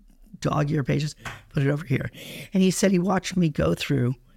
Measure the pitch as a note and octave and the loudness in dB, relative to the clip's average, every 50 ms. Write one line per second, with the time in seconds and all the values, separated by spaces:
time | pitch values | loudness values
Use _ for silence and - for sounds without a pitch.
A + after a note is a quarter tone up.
0 | - - - _ - - - - - - - D3+ D3 C#3+ D#3 D3 B2+ - C#3+ C#3+ | -20 -20 -20 _ -20 -20 -14 -6 -4 -2 0 0 0 0 0 -2 0 0 0 -2
1 | D3+ D3+ - - - - - - - - - D3+ C3+ C#3 D3 D3 - A#2+ B2+ - | -2 -4 -6 -10 -14 -14 -14 -14 -18 -6 -2 0 0 0 0 -2 -2 -2 -2 -2
2 | - - - - - - - - - - - F#3 F#3+ F#3 - - G3 F#3+ G3+ F3 | -2 -6 -10 -14 -16 -16 -14 -16 -12 -2 2 4 4 4 4 4 2 2 4 2
3 | F3 G3+ F#3+ F#3 - - F3+ F#3 E3+ D#3 - - D3+ D#3+ E3+ - - - C#3+ C3+ | 2 2 0 0 -2 -2 0 2 2 2 2 2 2 2 0 0 0 0 0 2
4 | B2 B2 C3+ - - - - | 2 0 -2 -4 -10 -20 -20